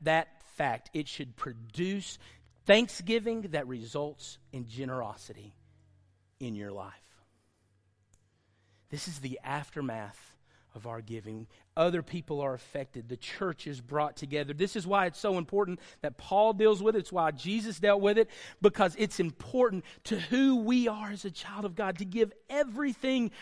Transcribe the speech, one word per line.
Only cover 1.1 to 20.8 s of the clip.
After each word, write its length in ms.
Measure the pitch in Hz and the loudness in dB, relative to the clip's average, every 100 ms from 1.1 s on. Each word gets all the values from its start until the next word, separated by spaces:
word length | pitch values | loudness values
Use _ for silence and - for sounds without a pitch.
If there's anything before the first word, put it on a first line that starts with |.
| - 127 - | -8 -12 -10
produce 840 | 131 113 113 - 185 196 - - - - _ _ - | -10 -10 -10 -4 -2 -2 -6 -14 -20 -20 _ _ 6
thanksgiving 800 | 214 240 - 175 226 226 226 196 | 6 6 -4 -2 0 0 -4 -4
that 160 | 151 127 | -4 -4
results 720 | 123 117 143 147 143 - - _ | -8 -6 -6 -6 -8 -18 -20 _
in 160 | 131 117 | -12 -10
generosity 880 | 117 131 127 107 107 - 101 104 - _ _ _ _ _ _ _ - | -8 -6 -6 -6 -10 -16 -18 -20 -20 _ _ _ _ _ _ _ -14
in 160 | 127 104 | -10 -8
your 160 | 101 | -8
life. 220 | 98 85 - _ _ _ _ _ _ _ _ _ _ _ _ _ _ _ _ _ _ _ 147 | -10 -12 -18 _ _ _ _ _ _ _ _ _ _ _ _ _ _ _ _ _ _ _ -12
This 140 | 180 | -10
is 100 | 143 | -8
the 220 | 131 127 | -8 -8
aftermath 960 | 131 147 143 151 135 113 101 - - _ _ _ _ | -6 -8 -6 -6 -6 -6 -10 -14 -20 _ _ _ _
of 140 | 117 117 | -14 -10
our 140 | 113 | -10
giving. 460 | 110 113 104 110 113 _ _ 160 | -10 -10 -10 -12 -14 _ _ 2
Other 260 | 175 175 | 2 2
people 380 | - 170 - 147 | -4 -8 -6 -4
are 140 | 139 | -4
affected. 560 | 127 - 143 131 123 117 | -6 -8 -10 -8 -12 -10
The 80 | 123 | -10
church 500 | - - 190 151 156 | -10 -6 -6 -6 -10
is 140 | 131 | -12
brought 340 | 120 147 151 - | -4 -2 -2 -4
together. 380 | 139 147 143 | -6 -4 -4
This 240 | 147 196 220 | -2 -2 -2
is 100 | 175 | 0
why 200 | 196 180 | 2 2
it's 120 | - | 0
so 180 | 214 185 | 0 0
important 440 | 156 202 190 175 - - | 0 0 0 -4 -12 -8
that 180 | 147 - | -6 -6
Paul 360 | - 196 220 | 0 4 6
deals 280 | 202 214 196 | 6 6 6
with 140 | 214 214 | 4 2
it. 40 | |
It's 120 | - | 2
why 200 | 185 160 | 2 2
Jesus 460 | 135 180 220 220 160 | 2 -2 -2 -2 2
dealt 220 | 208 202 | 4 6
with 180 | 202 214 | 6 6
it, 120 | 214 - - - | 4 0 -18 4
because 340 | 196 - 190 - | 4 6 2 2
it's 220 | 190 - | -2 0
important 640 | 170 - - 254 247 190 - - - | -2 -4 -2 2 4 2 -8 -12 -4
to 120 | 208 | -4
who 380 | 165 247 269 247 | 0 4 6 4
we 320 | 220 247 | 4 2